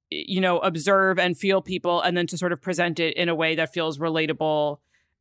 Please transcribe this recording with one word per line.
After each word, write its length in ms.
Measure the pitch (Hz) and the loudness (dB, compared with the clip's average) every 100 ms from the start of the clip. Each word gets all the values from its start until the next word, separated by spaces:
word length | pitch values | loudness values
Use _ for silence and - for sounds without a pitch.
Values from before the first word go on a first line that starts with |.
| _ | _
you 300 | 73 - 185 | -10 -4 0
know, 200 | 185 175 | 2 2
observe 580 | 185 165 147 196 190 185 | 0 0 2 4 4 2
and 180 | 180 175 | 0 0
feel 240 | 196 190 | 0 0
people, 400 | 180 180 175 175 | 0 -4 0 0
and 140 | - 175 | 2 0
then 120 | 170 | -2
to 100 | 165 | -2
sort 140 | 180 | -2
of 100 | 170 | -2
present 380 | - 175 175 165 | -4 -2 -2 0
it 160 | 160 - | -2 0
in 120 | 175 | -2
a 60 | |
way 220 | 160 160 160 | 0 0 0
that 160 | 160 | -2
feels 260 | 175 160 143 | -2 -4 -2
relatable 800 | 165 160 160 156 156 151 147 147 _ _ _ _ | -2 0 0 0 0 2 0 -4 _ _ _ _